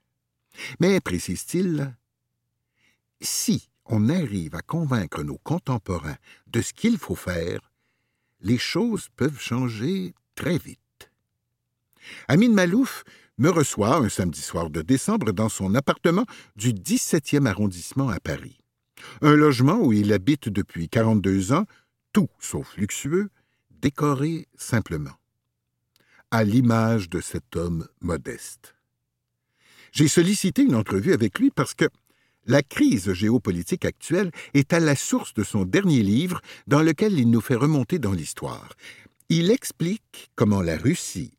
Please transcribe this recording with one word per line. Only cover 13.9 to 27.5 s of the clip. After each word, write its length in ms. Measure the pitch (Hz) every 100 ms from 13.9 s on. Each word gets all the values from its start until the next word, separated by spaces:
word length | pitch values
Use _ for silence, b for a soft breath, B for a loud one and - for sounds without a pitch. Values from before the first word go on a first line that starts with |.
| 160
un 120 | 110
samedi 320 | - 92 76
soir 280 | - 87 85
de 140 | 80
décembre 500 | 78 131 - 220 113
dans 160 | 95 110
son 260 | - 95
appartement 520 | 113 143 165 175 175 240 B B
du 200 | - 113
dix-septième 720 | 104 92 240 - 160 - 143 135
arrondissement 640 | 98 104 90 - - 135
à 100 | 87
Paris. 380 | - 73 - - _ _ _ B B B
Un 140 | 156 151
logement 440 | 151 120 131 214
où 120 | 160
il 200 | 104 104
habite 360 | 104 92 151 -
depuis 400 | 101 92 - 82
quarante-deux 640 | 117 113 110 95 98 95
ans, 140 | 147 214 b b _ _
tout 160 | - 170 -
sauf 380 | - 82 135 -
luxueux, 540 | 101 - 139 175 208 - _ _ _
décoré 800 | _ 147 139 151 135 147 165 -
simplement. 600 | _ - 117 - 80 69 - _ _ _ _ _ _ _ b b b _
À 140 | 117
l'image 640 | 107 117 123 113 113 113 87
de 120 | 85
cet 360 | - 85 -